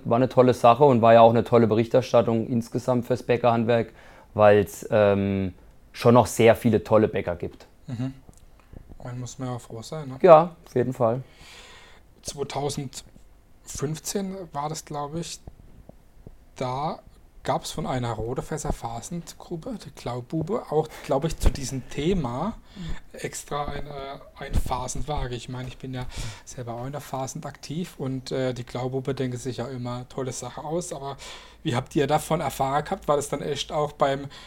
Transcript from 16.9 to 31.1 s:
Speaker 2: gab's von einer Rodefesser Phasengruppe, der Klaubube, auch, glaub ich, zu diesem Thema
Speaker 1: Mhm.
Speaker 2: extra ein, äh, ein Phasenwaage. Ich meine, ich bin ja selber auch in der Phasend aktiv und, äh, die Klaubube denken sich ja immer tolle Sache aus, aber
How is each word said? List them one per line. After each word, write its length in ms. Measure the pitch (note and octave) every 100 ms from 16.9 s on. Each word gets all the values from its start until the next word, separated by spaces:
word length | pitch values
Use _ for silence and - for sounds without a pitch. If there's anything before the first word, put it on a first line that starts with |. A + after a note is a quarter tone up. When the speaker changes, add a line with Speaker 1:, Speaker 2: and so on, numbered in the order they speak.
| G#3+ - - - - -
Speaker 2:
gab's 260 | D#3 -
von 140 | - F3
einer 280 | B2+ A#2+
Rodefesser 580 | G#2+ A2+ C3 - D#3 -
Phasengruppe, 1000 | - A#2 A#2 - F3 - - - E3+ C4+
der 200 | G#3+ -
Klaubube, 720 | - C#3+ B2 B2 D#3+ D#3 A3 -
auch, 180 | D#3 D#3 - -
glaub 200 | C#3 D#3+
ich, 120 | -
zu 120 | -
diesem 400 | - C3+ C3+ -
Thema 640 | - D3+ G3 B2 B2 F#3+ - - -
Speaker 1:
Mhm. 200 | E3 - - -
Speaker 2:
extra 460 | - - - D3 D3
ein, 200 | C#3+ C3+
äh, 320 | C#3+ C#3 C#3 - -
ein 140 | C#3
Phasenwaage. 840 | B2+ - B2 B2+ C3+ B2+ D3 C3 A#2+
Ich 140 | -
meine, 180 | B2+ B2+
ich 100 | -
bin 160 | C3
ja 120 | B2+ B2 - A2+ G2+ -
selber 300 | - A#2+ A#2
auch 100 | C3
in 80 |
der 80 | C#3+
Phasend 440 | - C3+ C3 D#3+ C3
aktiv 500 | - - D3+ F3+ -
und, 340 | C3+ C3 B2+
äh, 220 | C#3 C3
die 100 | B2
Klaubube 500 | B2 B2 B2+ C3 C3
denken 220 | C3 C3 A#2+
sich 200 | C3 A#2
ja 100 | B2
immer 400 | C3 B2 B2 B2
tolle 240 | - B2+
Sache 320 | - B2 B2
aus, 300 | D3+ E3+ E3+
aber 240 | D3 C#3